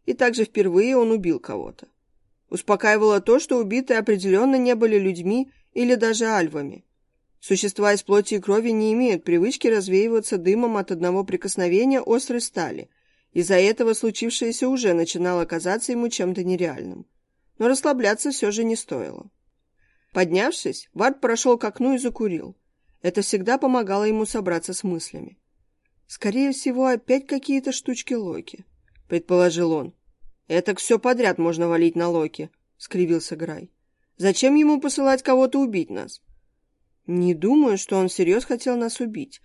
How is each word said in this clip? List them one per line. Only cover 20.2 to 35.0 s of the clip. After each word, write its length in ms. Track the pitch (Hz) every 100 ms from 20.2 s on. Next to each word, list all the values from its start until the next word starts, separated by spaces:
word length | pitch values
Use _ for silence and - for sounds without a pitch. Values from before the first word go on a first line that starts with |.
| 180 175 240 - - - -
Вард 280 | 160 240 269
прошёл 360 | 240 226 262 240
к 60 |
окну 300 | 214 - 254
и 60 | 262
закурил. 580 | 254 - 220 165 - - _ _ _ _
Это 180 | 175 180
всегда 360 | 196 208 185 262
помогало 480 | 269 254 196 196 214
ему 200 | 214 214
собраться 480 | 226 190 170 165
с 100 | 180
мыслями. 540 | 196 170 - - - _ _ _ _ _ _ _ _
«Скорее 440 | - 208 233 277
всего, 360 | 269 269 254 262
опять 400 | 247 - 262 269
какие-то 440 | 277 - 269 269
штучки 440 | 254 - 240 - 240
Локи», 500 | 190 85 - - - _ _ _ _
предположил 640 | 175 - 180 180 165 170
он. 220 | 156 135 - _ _ - - _
«Этак 300 | - - 190
всё 180 | - 226
подряд 400 | 247 240 226 170
можно 300 | 165 165 170
валить 280 | 165 165 165
на 140 | 170
Локи», 400 | 170 156 - 156 _ _ _
скривился 580 | - 180 175 165 - 156
Грай. 340 | 160 151 - _ _ _ _ _
«Зачем 380 | 190 185 262 294
ему 260 | 302 294
посылать 400 | 277 285